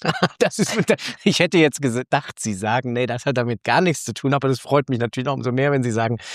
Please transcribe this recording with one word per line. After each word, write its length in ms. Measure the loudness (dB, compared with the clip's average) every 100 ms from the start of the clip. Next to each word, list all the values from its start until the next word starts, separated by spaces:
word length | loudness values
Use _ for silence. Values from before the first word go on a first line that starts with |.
<laughs> 340 | -4 -2 -2 0
Das 220 | 0 0
ist 160 | -2 0
mit 120 | 0
der, 100 | 0 -2 -2
ich 160 | 0 2
hätte 180 | 4 6
jetzt 220 | 4 2
gese-, 200 | -2 -2
gedacht, 360 | 0 -2 -2 -8
Sie 160 | -6
sagen, 380 | -4 0 0 -2
"Nee, 140 | -2 -2
das 200 | -2 -2
hat 120 | -2
damit 260 | -2 -2
gar 160 | 2 2
nichts 240 | 2 0
zu 80 | -6
tun", 200 | -4 0
aber 120 | 0 0
das 140 | -2
freut 280 | 2 0 2
mich 120 | -2
natürlich 240 | -2 -4
noch 100 | -4
umso 160 | -4 -2
mehr, 220 | 0 2
wenn 100 | 2
Sie 80 | 0
sagen, 280 | 0 0 -2 -6